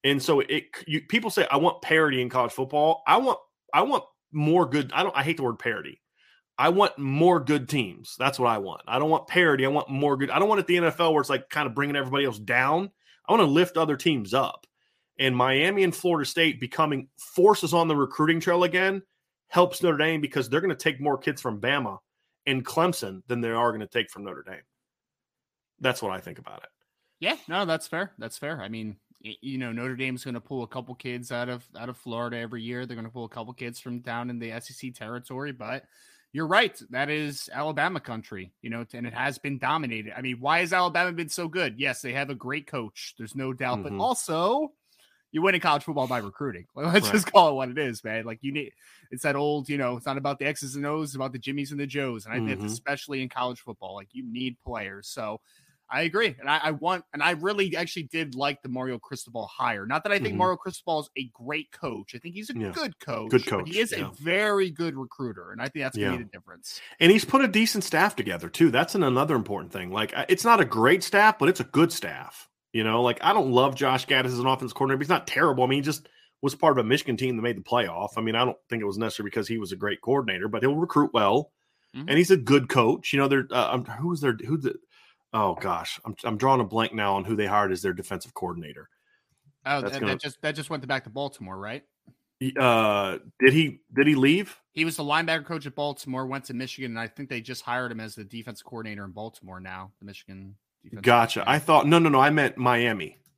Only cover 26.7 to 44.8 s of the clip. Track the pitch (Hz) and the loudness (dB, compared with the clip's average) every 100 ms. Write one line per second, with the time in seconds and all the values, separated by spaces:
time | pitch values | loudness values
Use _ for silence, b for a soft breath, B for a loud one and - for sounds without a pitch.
26.7 | _ _ _ _ _ 175 311 - 180 190 | _ _ _ _ _ -4 -4 -4 -4 -2
27.7 | 160 - 165 190 - 113 - 147 160 101 | -4 -4 -8 -8 -10 -14 -10 -10 -8 -10
28.7 | 113 110 101 _ _ 110 - 135 131 123 | -8 -10 -12 _ _ -18 -14 -10 -8 -6
29.7 | 117 127 127 131 127 135 120 - 135 117 | -6 -8 -6 -6 -6 -8 -10 -8 -8 -8
30.7 | 131 120 123 127 123 120 120 123 123 _ | -10 -12 -14 -10 -10 -8 -6 -6 -8 _
31.7 | - 120 120 - 117 120 117 117 117 113 | -14 -14 -12 -10 -6 -6 -6 -8 -10 -8
32.7 | 123 123 117 113 123 113 120 110 123 120 | -8 -10 -10 -12 -12 -12 -12 -14 -12 -12
33.7 | 120 131 120 123 117 123 120 117 113 - | -12 -12 -10 -8 -8 -6 -8 -10 -12 -14
34.7 | 131 131 123 110 120 120 127 147 123 107 | -14 -16 -12 -12 -12 -12 -10 -10 -10 -10
35.7 | 131 _ b b b b 139 160 196 240 | -10 _ b b b b -6 2 4 4
36.7 | - 117 127 143 151 147 135 - 131 151 | -4 -8 -4 -2 -2 -4 -8 -10 -6 -4
37.7 | 147 160 170 - 113 - 101 95 _ 120 | -2 -2 -4 -8 -12 -10 -14 -14 _ -10
38.7 | 117 117 120 120 113 135 127 143 135 135 | -10 -10 -10 -10 -4 -4 -4 -8 -4 -2
39.7 | 156 135 113 107 110 127 123 135 165 175 | -2 -2 -8 -8 -8 -8 -4 0 0 2
40.7 | 185 180 170 180 170 165 - 165 175 151 | 0 2 0 0 -2 -6 -6 -4 -2 -4
41.7 | 110 139 123 135 131 139 131 123 147 143 | -2 -4 -4 -6 -6 -6 -8 -8 -8 -6
42.7 | 139 107 - - - 110 135 131 127 127 | -8 -8 -12 -18 -14 -12 -8 -8 -4 -4
43.7 | 120 95 196 226 240 - 160 185 269 302 | -4 -4 -2 -2 -2 -2 0 0 0 -2
44.7 | _ | _